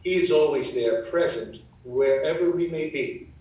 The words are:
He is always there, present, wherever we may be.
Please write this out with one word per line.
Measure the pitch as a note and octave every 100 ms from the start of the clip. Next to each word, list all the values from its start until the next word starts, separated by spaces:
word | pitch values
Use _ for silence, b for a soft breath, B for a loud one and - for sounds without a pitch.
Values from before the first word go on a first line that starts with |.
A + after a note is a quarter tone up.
He | F3+
is | F#3 E3+
always | D3+ D3+ C3+ B2
there, | C3 A#2 A2+
present, | - E3+ E3 A#2+ G2+ - - -
wherever | B2+ B2 C3+ C3+ D3+ E3+ F3
we | E3+ E3+
may | D#3 D3+
be. | D3 A#2+ - - -